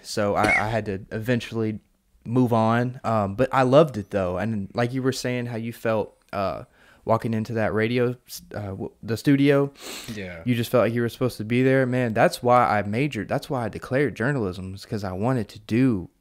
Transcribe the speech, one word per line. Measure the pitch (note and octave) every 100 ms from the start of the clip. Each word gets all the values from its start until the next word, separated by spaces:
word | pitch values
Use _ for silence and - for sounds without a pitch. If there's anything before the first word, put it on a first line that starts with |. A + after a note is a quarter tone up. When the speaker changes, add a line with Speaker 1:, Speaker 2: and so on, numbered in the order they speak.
Speaker 1:
So | - - G#2 F2
I, | G#2 - G#2+
I |
had | A2+ G#2+
to | G2 -
eventually | A2 A2 A#2+ - A2+ A2 G#2+ - _ _ _ -
move | B2+ B2
on. | A#2 A2+ A#2 B2 B2+
Um, | G#2+ A2 G2 G2+
but | B2+
I | C3
loved | B2+ C3+ E3 G#2+
it, | G2
though. | G2+ F2+ F2+
And | G#2+ A2 G2
like | - A#2+
you | C3
were | B2+
saying, | B2+ B2+ B2 A#2+
how | A#2
you | A#2
felt, | A2+ A#2 A2 F#2+ - _
uh, | - F#2+ A#1+ - _ - _ -
walking | A2 A#2+
into | A2+ A2
that | A2 G#2
radio, | G#2 A2 B2 B2 B2 -
s-, | - -
uh, | - G2+
w-, | F#2+ - -
the | G#2 A2
studio, | - C#3 C#3 C#3 C#3 - - - -
Speaker 2:
Yeah. | G#2 F#2 F2 A#2
Speaker 1:
you |
just | A#2 A#2
felt | B2
like | G#2
you | A#2
were | A#2
supposed | - B2+ -
to | G#2+
be | A#2+
there. | C3 C3+ B2
Man, | B2+ A#2+
that's | A2 D#3+ -
why | A#2+ B2 G#2+ G#2
I |
majored. | G2+ A2 D3+ A#2 F2+
That's | B2+ -
why | C3+ A2
I |
declared | F#2+ - B2+ C#3 -
journalism, | A#2 C#3+ G2 F2+ F#2+ F#2+
is | -
'cause | A2
I | F#2+
wanted | F#2 A2+ C3 G2+
to | -
do, | - A2+ C3 G2+ E2 _